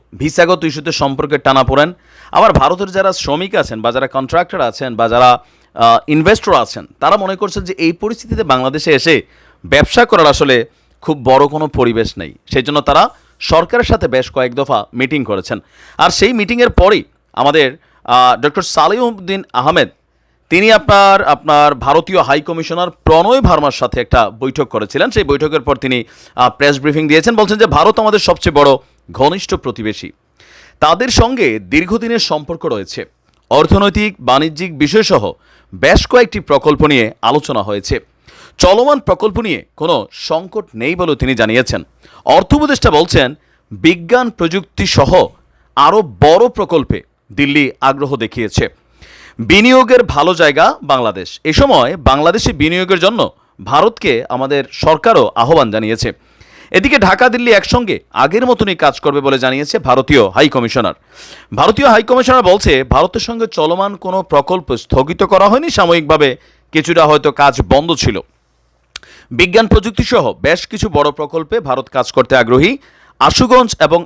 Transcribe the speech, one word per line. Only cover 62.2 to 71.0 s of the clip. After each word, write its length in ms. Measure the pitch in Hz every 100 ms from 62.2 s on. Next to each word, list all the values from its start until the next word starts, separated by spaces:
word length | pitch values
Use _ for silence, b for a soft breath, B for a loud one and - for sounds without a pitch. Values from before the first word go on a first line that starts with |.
| 254 254
বলছে, 420 | 185 196 196 139
ভারতের 360 | 131 135 180 233
সঙ্গে 260 | - 233 226
চলমান 500 | 196 156 180 196 202
কোনো 260 | 190 185
প্রকল্প 540 | 185 147 135 185 156 120
স্থগিত 460 | - 127 135 170
করা 260 | 196 190 202
হয়নি, 220 | 233 330
সাময়িকভাবে 640 | - 175 170 147 156 143 123 b b b
কিছুটা 340 | 156 156 170 156
হয়তো 260 | 151 147
কাজ 280 | 139 143 127 90
বন্ধ 260 | 131 165
ছিল। 260 | 156 - 98 - _ _ _ _ _ _ - b b b
বিজ্ঞান 360 | 127 185 202 226
প্রযুক্তি 380 | 233 208 202
সহ 280 | - 240 131
বেশ 340 | 87 131 170 -
কিছু 220 | 214 151
বড় 220 | 147